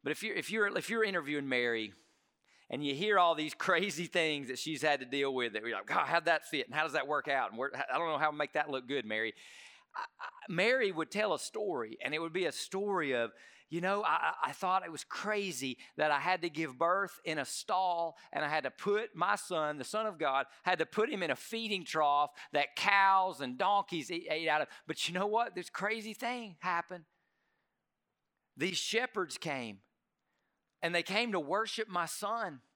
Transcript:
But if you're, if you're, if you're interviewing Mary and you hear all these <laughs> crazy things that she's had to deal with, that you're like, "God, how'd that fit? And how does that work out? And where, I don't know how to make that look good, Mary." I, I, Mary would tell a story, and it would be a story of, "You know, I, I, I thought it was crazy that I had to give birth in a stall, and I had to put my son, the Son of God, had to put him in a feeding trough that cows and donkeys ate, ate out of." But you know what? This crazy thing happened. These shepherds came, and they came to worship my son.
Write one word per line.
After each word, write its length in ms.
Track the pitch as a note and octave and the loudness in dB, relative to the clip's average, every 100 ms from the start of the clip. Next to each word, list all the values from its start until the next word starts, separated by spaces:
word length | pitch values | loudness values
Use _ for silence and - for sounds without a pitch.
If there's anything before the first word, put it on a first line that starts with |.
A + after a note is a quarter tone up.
But 80 | C#3+ | -4
if 120 | D3+ | -4
you're, 120 | G#3+ F#3 | -4 -4
if 160 | D#3+ | -2
you're, 260 | A3 G#3 F3+ | 0 0 0
if 120 | D3+ | -2
you're 140 | A3+ | 0
interviewing 460 | G#3+ F#3+ C#3+ D3 C#3 | 0 0 -2 -2 0
Mary 440 | B2 B2 A#2 A2 - _ _ _ _ _ _ _ | 2 2 0 -4 -10 _ _ _ _ _ _ _
and 160 | C3 D3 | -4 -2
you 80 | |
hear 240 | C#3 G#3 G3+ | 0 4 6
all 180 | F3 D#3+ | 6 4
these 180 | D#3 | -2
<laughs> 40 | - | -2
crazy 480 | - E3+ G3+ D3 F3 | 2 2 2 -4 -2
things 420 | F3+ D#3+ D3 C3 | 0 2 0 -4
that 120 | B2+ | -6
she's 220 | D#3 D3 | -6 0
had 180 | D3+ C#3+ | 2 2
to 60 | B2+ | 0
deal 280 | C#3 C#3 | 0 0
with, 200 | B2+ A#2+ | 0 0
that 100 | G#2+ | -2
you're 80 | A2+ | -4
like, 160 | G#2 G2 | -4 0
"God, 180 | - C#3+ | 0 2
how'd 200 | E3 D#3+ | 2 4
that 200 | D#3 - | 0 0
fit? 220 | D3+ B2 | -4 -2
And 80 | C#3+ | -2
how 80 | |
does 100 | D#3 | 0
that 140 | C#3+ C#3 | 0 0
work 200 | D3 C#3+ | -2 2
out? 220 | C#3 A2 | 0 0
And 80 | A2 | -2
where, 140 | C3+ C3+ | -6 -4
I 220 | C#3 C3 | -2 -2
don't 100 | E3+ | 0
know 100 | D3+ | 2
how 120 | D#3 | 0
to 80 | D3 | 0
make 160 | D3 | -2
that 160 | D3+ D3 | 0 0
look 180 | C3+ B2 | -2 -2
good, 180 | C#3 G#2+ | -4 -2
Mary." 280 | G#2+ A2+ - - - - - _ - | -2 -2 -6 -20 -20 -20 -20 _ -10
I, 60 | - _ | -10 _
I, 60 | - - - | -16 -14 -6
Mary 440 | E3+ G#3 C4 G#3 | 0 2 4 0
would 200 | E3 D#3 | -2 -4
tell 220 | G3 G#3+ | -2 0
a 60 | D3+ | 0
story, 580 | - - G#3 D3 A2 A#2 | -2 -4 -4 -2 -6 -6
and 120 | B2+ | -6
it 60 | D3+ | -4
would 140 | E3 | -4
be 120 | E3 F3 | -2 -2
a 60 | |
story 600 | - - F#3+ G#3 F#3+ D3 | -4 -8 -4 -2 0 2
of, 180 | B2+ A#2 - - - _ | 2 0 -4 -20 -20 _
"You 120 | E3 | -4
know, 220 | F3+ G3+ | 0 0
I, 60 | G#3+ D#3 D#3 - | 2 2 0 0
I, 60 | C#3 | -2
I 20 | |
thought 340 | C#3+ F#3 F#3 F3+ | 0 0 0 0
it 60 | |
was 120 | D#3 - | -10 -8
crazy 720 | - G3+ G#3+ G3 C3+ C3+ B2 - - | -6 -2 0 -2 -4 -4 -6 -10 0
that 160 | D3+ | 2
I 80 | C#3+ | 4
had 240 | D#3 F#3 | 2 0
to 60 | E3+ | 0
give 280 | D3 D#3+ B2+ | -2 -4 0
birth 420 | E3 F#3+ G3 - | 2 4 0 -6
in 160 | E3 D#3 | -4 -2
a 60 | C3 | -2
stall, 720 | - - F#3+ F#3 E3+ E3+ - - | -6 -2 0 0 0 -2 -6 -8
and 140 | - D3+ | -2 0
I 40 | |
had 160 | D#3 C3+ | 0 0
to 60 | |
put 440 | - G3+ G3+ A3+ E3 | -4 0 0 0 0
my 220 | F3+ G3+ | 2 2
son, 400 | - E3+ D3+ D3+ | 0 0 0 -2
the 60 | |
Son 220 | B2+ G#3+ A3 | -4 -2 -2
of 140 | E3 | 0
God, 260 | D3 C3+ - - | 2 2 0 -2
had 160 | - F3+ | 0 2
to 60 | D#3+ | 2
put 240 | - A3+ | 2 0
him 140 | G#3+ | 2
in 80 | E3+ | 0
a 40 | B2+ | 0
feeding 480 | - A3+ A3+ G3 | -2 -6 -2 -4
trough 480 | D3+ D#3+ D3 C#3+ D3 - - | -2 2 4 6 2 0 -4
that 240 | D3 C#3+ - | 0 0 2
cows 640 | G3 G3+ G3 F#3+ F#3 E3+ | 4 8 8 6 4 -2
and 160 | C3+ B2+ | -6 0
donkeys 540 | F#3+ G3+ F#3+ F3 C3+ | 2 2 2 -4 -4
ate, 160 | E3+ F#3 | -6 -2
ate 200 | D#3+ E3 | -2 2
out 120 | D3+ | 2
of." 60 | C#3+ - - | 2 -6 -10
But 220 | D#3 - | -4 -2
you 60 | |
know 140 | F3+ G3+ | 0 2
what? 280 | G#3+ A#3+ F3 | 2 0 -4
This 140 | F3 | -8
crazy 440 | - G3+ A3+ G#3+ | -4 -2 -2 -6
thing 440 | G#3 A#3+ B3 A3 D#3+ | -6 -4 -4 -8 -6
happened. 460 | F3+ E3+ - F3+ D#3 _ _ _ _ _ _ _ _ _ _ _ _ _ _ - | -2 -2 -2 -10 -14 _ _ _ _ _ _ _ _ _ _ _ _ _ _ -4
These 220 | F3 F3+ | -2 0
shepherds 600 | - A3 B3 - E3+ - | -2 -2 -2 -2 -4 -4
came, 420 | E3 C#3 A#2 G2 _ _ _ _ _ _ _ _ _ _ | -6 -4 -6 -10 _ _ _ _ _ _ _ _ _ _
and 120 | E3+ | -2
they 100 | F3 | 0
came 280 | E3 G3 A#3+ | 0 0 2
to 80 | F#3+ | -2
worship 480 | C#3+ F#3+ A3 - A3 | 0 -2 -2 -4 -4
my 160 | F3+ E3 | -2 -4
son. 540 | - G#3 A#3 G3+ C#3 _ | -4 -4 -4 -4 -8 _